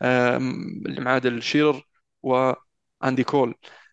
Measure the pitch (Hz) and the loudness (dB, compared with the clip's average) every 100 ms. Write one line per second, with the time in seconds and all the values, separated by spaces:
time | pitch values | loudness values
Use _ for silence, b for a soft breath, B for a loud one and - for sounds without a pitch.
0 | 127 127 123 123 127 - - - - 135 | 0 2 2 0 -2 -6 -8 -8 -8 -6
1 | 123 131 127 117 - 147 151 135 - _ | -2 0 0 -2 -2 2 2 0 -6 _
2 | _ _ 139 127 131 - _ _ _ _ | _ _ -2 2 2 -2 _ _ _ _
3 | 135 131 123 143 120 - B B B | -2 0 2 2 0 -2 B B B